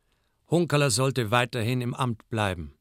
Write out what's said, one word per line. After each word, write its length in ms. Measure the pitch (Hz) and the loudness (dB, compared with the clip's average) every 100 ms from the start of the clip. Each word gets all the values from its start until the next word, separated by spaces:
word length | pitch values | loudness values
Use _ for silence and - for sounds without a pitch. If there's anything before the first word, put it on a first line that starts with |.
| _ _ _ _ _ | _ _ _ _ _
Hunkerler 420 | 165 170 147 143 | 0 2 2 2
sollte 400 | 107 135 127 107 | 2 0 0 0
weiterhin 500 | 120 123 127 110 127 | 0 0 -2 -2 -2
im 120 | 123 | -4
Amt 340 | 120 127 113 _ | -2 -2 -4 _
bleiben. 440 | 110 104 87 76 - | -2 -2 -2 -8 -16